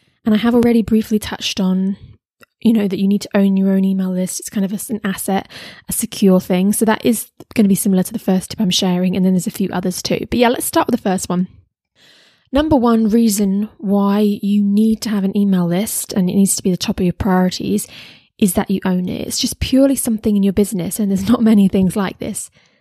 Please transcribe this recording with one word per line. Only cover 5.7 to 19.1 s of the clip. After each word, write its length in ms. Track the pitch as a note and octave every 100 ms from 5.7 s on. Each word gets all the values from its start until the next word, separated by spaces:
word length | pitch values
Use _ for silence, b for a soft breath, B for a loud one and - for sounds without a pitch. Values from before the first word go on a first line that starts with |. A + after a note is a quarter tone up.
| B B
a 20 |
secure 480 | - - - G3 F#3
thing. 320 | - F3+ F#3+
So 140 | G#3+ A3
that 200 | G#3+ B3
is 240 | A3 - - -
gonna 140 | - G3+
be 80 | G3
similar 280 | G3+ F#3
to 100 | F#3
the 40 | A3+
first 340 | - F#3 -
tip 100 | -
I'm 80 | G3
sharing. 480 | - F#3 F3+ F#3 F#3
And 80 | F#3
then 80 |
there's 140 | F#3 F#3
a 40 |
few 160 | - F#3+
others 280 | F#3 F#3 -
too. 260 | - - -
But 100 | A#3
yeah, 80 | A#3
let's 180 | B3+ -
start 220 | E4 -
with 80 | A#3+
the 140 | G#3
first 180 | F#3 -
one. 220 | F3+ F#3 - _ _ _ _ b b b b b
Number 240 | C4 D#4 D4
one 320 | A#3 A3+ A3
reason 580 | A3+ A3+ G3 G3 G3 G#3+ -
why 400 | G#3+ G3+ G3+ G3+
you 440 | G#3 G#3 G3 G#3
need 380 | G3+ G3+ A3 A3
to 80 | A3+
have 160 | G#3 G3
an 100 | G3+
email 300 | G3+ F#3 E3+
list, 480 | F3 A3 - -
and 160 | - F3+
it 60 | G3
needs 200 | G3 -
to 80 |
be 80 | G3+
the 60 | F3
top 220 | - G3
of 60 | F3+
your 80 |
priorities, 720 | - G3+ F#3 F#3 - G3+ G#3 - B B B B -
is 180 | G3+ G#3
that 160 | G3
you 100 | F#3+
own 240 | F#3+ F3+
it. 180 | F3+